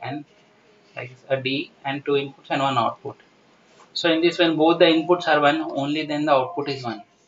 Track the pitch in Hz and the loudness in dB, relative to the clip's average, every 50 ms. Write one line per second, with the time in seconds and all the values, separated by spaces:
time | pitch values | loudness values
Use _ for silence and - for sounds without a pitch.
0 | 120 127 - - 147 _ _ _ _ _ _ _ _ _ _ _ _ _ _ 135 | -12 -10 -10 -10 -12 _ _ _ _ _ _ _ _ _ _ _ _ _ _ -14
1 | 127 127 - - - - 135 131 127 131 135 143 175 - _ _ - 135 139 143 | -14 -14 -16 -20 -6 -4 -4 -4 -2 -4 -4 -4 -6 -10 _ _ -8 -8 -8 -6
2 | 135 147 143 139 139 139 - - _ - 165 139 135 135 131 120 113 113 - - | -4 -2 -2 -2 -2 -4 -12 -18 _ -6 -4 -2 -2 0 0 0 0 -2 -4 -6
3 | - 110 - _ _ _ _ _ _ _ _ _ _ _ _ _ - _ _ - | -14 -14 -14 _ _ _ _ _ _ _ _ _ _ _ _ _ -20 _ _ -2
4 | - 170 160 160 170 170 170 - 170 165 156 151 156 165 170 165 175 165 156 165 | 0 0 2 4 2 0 2 2 0 2 2 4 4 4 6 6 4 4 4 2
5 | 165 170 180 175 - 160 156 147 147 143 151 160 156 - - 135 139 143 147 151 | 2 2 0 2 2 0 2 4 4 4 2 2 -4 -4 -4 -4 -4 -2 -2 -4
6 | 151 147 147 147 151 151 143 131 127 127 - 147 139 143 135 127 127 117 107 101 | -4 -4 -4 -4 2 2 2 2 2 0 -4 -6 -6 -6 -6 -6 -6 -10 -10 -10
7 | - _ _ _ _ | -14 _ _ _ _